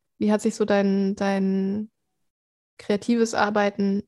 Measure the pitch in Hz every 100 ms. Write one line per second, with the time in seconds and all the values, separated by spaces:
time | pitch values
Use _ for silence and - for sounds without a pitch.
0 | _ - 208 208 220 - 208 202 196 196
1 | 196 208 196 196 190 190 190 208 214 _
2 | _ _ _ _ _ _ _ - - 202
3 | 220 233 226 - 208 214 202 202 196 202